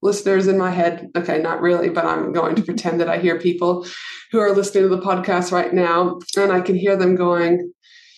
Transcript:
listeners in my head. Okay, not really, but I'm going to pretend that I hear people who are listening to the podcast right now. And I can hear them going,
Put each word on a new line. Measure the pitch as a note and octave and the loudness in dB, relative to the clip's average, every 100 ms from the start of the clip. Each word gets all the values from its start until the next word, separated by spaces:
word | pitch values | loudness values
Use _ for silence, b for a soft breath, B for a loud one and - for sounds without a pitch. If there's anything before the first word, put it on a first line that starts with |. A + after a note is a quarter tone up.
listeners | G3+ G3+ G3 F#3+ F#3+ | -2 0 2 2 2
in | F#3+ | 2
my | F#3 | 0
head. | F3 E3+ E3+ - F3 | 0 0 -2 -6 -6
Okay, | F3 D#3 | -2 -2
not | E3 E3 | -2 0
really, | F3 F3 F3 | 0 2 0
but | E3+ | 0
I'm | E3 D#3+ D#3 | -2 -2 -2
going | E3+ - - | -2 0 -2
to | |
pretend | F3+ - E3+ E3+ | -2 -4 -4 -2
that | E3 | -2
I | F3 | 0
hear | F3 E3 | 0 0
people | F3+ F3 F3 F3 B B B B B | -2 0 0 -2 B B B B B
who | A3+ | 0
are | G3+ | 2
listening | G3 G3 G3 F#3+ | 2 2 2 2
to | |
the | F#3 | 2
podcast | G3 F3+ F#3+ F3+ F3+ | 0 -2 0 -2 0
right | F3+ F3 | -2 0
now. | F3+ E3+ E3+ F3+ - - G3 | 0 2 2 0 -4 -4 0
And | G3+ | 2
I | F3+ | 2
can | F3+ | 0
hear | F#3 G3 G3 | 0 2 2
them | F#3 | 2
going, | F3+ F3 F3 E3+ F3 - - b b b | 2 2 2 2 0 -2 -14 b b b